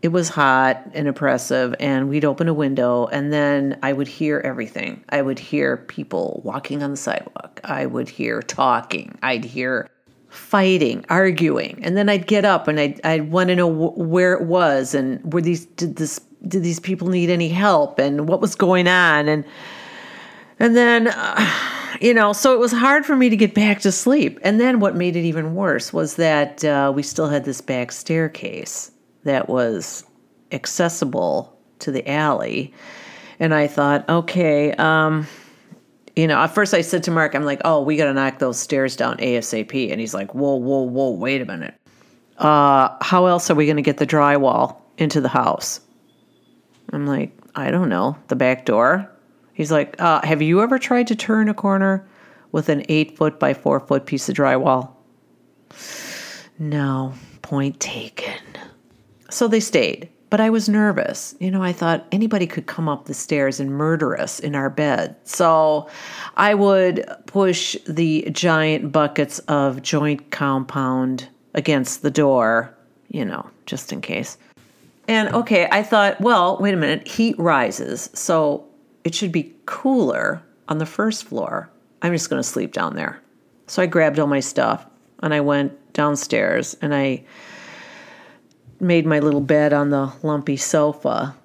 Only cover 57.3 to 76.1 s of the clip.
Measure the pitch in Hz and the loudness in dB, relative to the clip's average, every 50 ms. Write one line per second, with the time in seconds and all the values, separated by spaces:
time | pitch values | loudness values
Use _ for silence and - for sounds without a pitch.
57.3 | - - - - 143 139 139 139 135 - - - - - - - _ - - - | -20 -20 -10 -6 -4 -2 -2 -2 -4 -6 -8 -8 -8 -10 -12 -12 _ -12 -10 -10
58.3 | - - - - - - - - - _ _ _ _ _ _ _ _ _ _ _ | -10 -12 -16 -18 -20 -20 -20 -20 -20 _ _ _ _ _ _ _ _ _ _ _
59.3 | - - 240 226 214 226 214 - - 160 120 80 - - - - _ _ _ _ | -4 -2 0 2 2 2 0 2 0 2 2 2 -2 -6 -10 -18 _ _ _ _
60.3 | - 208 220 220 220 226 220 220 208 214 214 208 190 - - - - - - - | 2 2 4 4 2 2 2 2 2 4 4 2 2 0 -2 -4 -4 -8 -10 -14
61.3 | - - 180 185 185 190 185 180 180 - 175 165 165 160 165 - - 196 220 226 | -12 -6 -4 -2 -2 0 -2 -2 -2 0 0 0 0 0 -2 -2 -2 0 0 2
62.3 | 226 202 180 165 - - 160 - - - 165 156 143 139 - - 139 - - - | 2 0 0 -2 -4 -8 -8 -8 -8 -4 -4 -4 -4 -4 -6 -10 -10 -10 -6 -4
63.3 | 160 147 139 135 135 - 139 135 139 139 151 156 165 160 156 127 - - - - | 0 0 0 0 0 -2 -4 -4 -2 -2 0 0 0 0 0 -2 -2 -2 -4 -6
64.3 | - - - 151 147 143 135 139 - - 151 147 131 - 82 80 - - _ - | -8 -8 -8 -6 -4 -2 -2 -2 -2 0 0 0 0 0 -2 -4 -8 -14 _ -12
65.3 | - - 180 165 165 160 156 156 151 151 151 - - - - - - - - - | -2 2 4 4 6 6 4 4 2 0 -2 -6 -16 -18 -16 -16 -14 -14 -14 -10
66.3 | - - 196 208 214 202 202 202 196 190 185 180 175 - - - - - - - | -2 2 4 4 4 4 4 4 4 4 4 2 2 -2 -6 -8 -12 -18 -18 -6
67.3 | - 196 196 185 180 175 - - - - - - 160 151 170 160 156 156 - - | 0 2 2 2 2 0 -2 -6 -6 -8 -8 -8 -2 0 2 2 2 0 -2 -4
68.3 | 151 - - 175 165 156 156 156 156 151 - 151 139 156 147 143 147 - 147 143 | -6 -2 0 2 2 2 2 2 0 0 -2 -2 0 0 0 2 0 -2 -2 -2
69.3 | - - - - 147 143 139 139 127 135 131 - - 151 147 151 147 139 - _ | -4 -14 -4 -2 0 2 2 0 -2 -4 -6 -2 -2 0 0 0 -2 -4 -6 _
70.3 | - - 143 139 135 135 131 123 - 143 135 127 131 131 131 127 131 123 - - | -6 -4 -2 -2 0 -2 -4 -4 -4 -4 -2 -2 0 -2 -2 -2 -2 -4 -8 -14
71.3 | _ _ _ _ _ 160 147 - 151 139 127 - - - - 147 139 156 151 139 | _ _ _ _ _ -4 0 0 0 0 0 -2 -6 -4 -4 -2 0 2 2 4
72.3 | 135 127 113 110 113 117 120 123 - _ _ _ _ _ _ _ - 151 131 98 | 4 4 4 2 2 0 0 -4 -12 _ _ _ _ _ _ _ -8 -6 -6 -6
73.3 | 82 - - - _ _ _ - - 147 - - - - - - - - - - | -6 -8 -12 -14 _ _ _ -12 -12 -12 -10 -10 -12 -12 -8 -8 -8 -8 -8 -10
74.3 | - _ _ _ _ _ _ _ _ _ _ _ _ _ _ - 226 220 214 - | -12 _ _ _ _ _ _ _ _ _ _ _ _ _ _ 0 0 0 0 0
75.3 | - 233 240 - 226 185 175 - - 196 214 214 - 214 202 202 | 0 -2 0 2 2 2 4 4 2 2 2 2 2 4 4 2